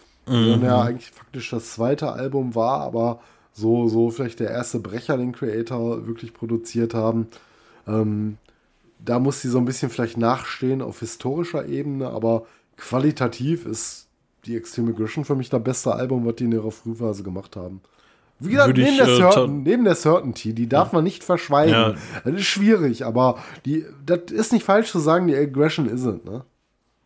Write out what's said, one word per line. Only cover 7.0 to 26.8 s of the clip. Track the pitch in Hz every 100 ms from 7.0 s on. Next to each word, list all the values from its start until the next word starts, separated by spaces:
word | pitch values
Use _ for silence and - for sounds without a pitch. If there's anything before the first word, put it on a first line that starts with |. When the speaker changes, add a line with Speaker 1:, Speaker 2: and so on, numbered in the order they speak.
| 110 113 110 - _ _ _ _ -
Speaker 2:
Ähm, | 110 107 104 107 104 _ _ _ _ _ _
da | 113 120
muss | 135 139
sie | 127
so | 123
ein | 123
bisschen | 131 127
vielleicht | - 117 117
nachstehen | 117 127 - - 131 135
auf | 117 -
historischer | 113 - 127 151 170 151 131
Ebene, | 135 147 135 131
aber | 113 113 113 - _ _ _
qualitativ | - 127 147 151 123 - 135 165 110
ist | 110 - - _ _ _ _ -
die | 117
Extreme | - - 117
Aggression | 107 110 -
für | 143 139
mich | 123
das | 127
beste | 117 127 131
Album, | - 127 127 117
was | 117
die | 120
in |
ihrer | 113 107
Frühphase | 107 117 113 117 101
gemacht | 95 92 - 101
haben. | 90 95 _ _ _ _ _ _
Wie | 175
gesagt, | 269 277
Speaker 1:
Würde | 127
Speaker 2:
neben | 262
Speaker 1:
ich, | 277
Speaker 2:
der | 185
Speaker 1:
äh, | 123
Speaker 2:
Certain-, | 180 131 127 143
Speaker 1:
ta- | 135
Speaker 2:
neben | 247
der | 220 165
Certainty, | 151 175 139 110 110
die | 113 117
darf | 139 185
Speaker 1:
Ja. | 170
Speaker 2:
man |
nicht | 165 -
verschweigen. | - 175 - 143 156
Speaker 1:
Ja. | 117 113 85 - - 127
Speaker 2:
Das |
ist | 180 190
schwierig, | 202 202 214 143 110 120
aber | 117 127 - - - 135
die, | 156 156 139 139
das | 175 -
ist | 220 214
nicht | 226 -
falsch | 202 220
zu | 180
sagen, | 151 170 175
die | 139
Aggression | 147 131 156 156 123
ist | 123
es, | 127 92
ne? | - 113 - _ _ _